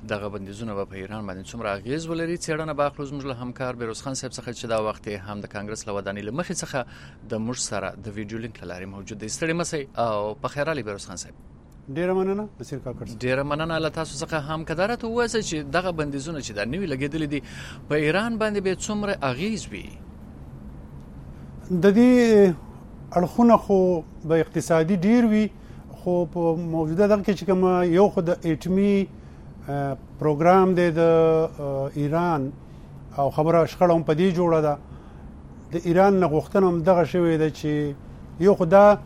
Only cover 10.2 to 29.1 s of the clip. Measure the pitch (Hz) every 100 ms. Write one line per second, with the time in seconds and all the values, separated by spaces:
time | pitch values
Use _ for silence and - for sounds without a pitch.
10.2 | 107 107 131 143 147 151 107 101 - 92
11.2 | - - - - - - - 139 180 185
12.2 | 190 202 214 - 120 135 127 117 95 113
13.2 | 127 131 143 147 160 160 156 160 151 143
14.2 | 160 160 143 160 160 160 202 240 226 233
15.2 | 233 226 196 160 143 170 185 165 147 139
16.2 | 139 156 120 101 110 165 185 131 143 160
17.2 | 151 143 - - - - - 147 151 180
18.2 | 233 226 214 208 190 185 - 208 202 196
19.2 | 139 123 202 208 - 98 - - - -
20.2 | - - - - - - - - - -
21.2 | - - - - - 180 196 202 247 247
22.2 | 233 214 196 156 - - - - - 175
23.2 | 180 - 240 220 - 196 185 175 - -
24.2 | 156 165 151 165 - 165 160 202 190 247
25.2 | 233 214 214 - - - - - 180 175
26.2 | 165 175 170 165 170 165 156 165 208 208
27.2 | 202 196 180 185 185 180 180 170 202 -
28.2 | 170 170 170 151 170 190 202 196 190